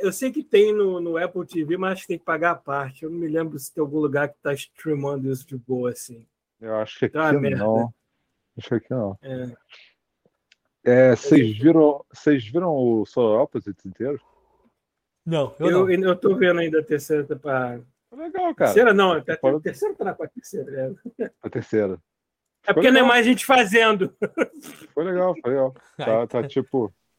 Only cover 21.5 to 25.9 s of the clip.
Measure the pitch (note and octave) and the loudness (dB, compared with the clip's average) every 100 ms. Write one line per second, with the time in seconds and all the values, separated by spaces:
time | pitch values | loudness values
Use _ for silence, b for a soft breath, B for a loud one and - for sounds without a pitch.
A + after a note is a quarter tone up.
21.5 | B2 G#2+ A2 G2+ F2+ _ _ _ _ _ | -10 -4 -2 -2 -6 _ _ _ _ _
22.5 | _ - G3 C4 C4 B3 A#3+ A#3 B3 - | _ -2 4 6 6 6 4 4 2 4
23.5 | C4 G#3+ A3+ A3+ G#3 F#3 - G3+ - - | 4 6 4 4 2 -2 -4 -8 -4 -6
24.5 | D#4 D3+ - - - F3 F3+ F#3 E3 A#2+ | -6 -20 -20 -10 -6 -4 0 -2 -2 -2
25.5 | C3+ C3 C3+ _ | 0 -2 -4 _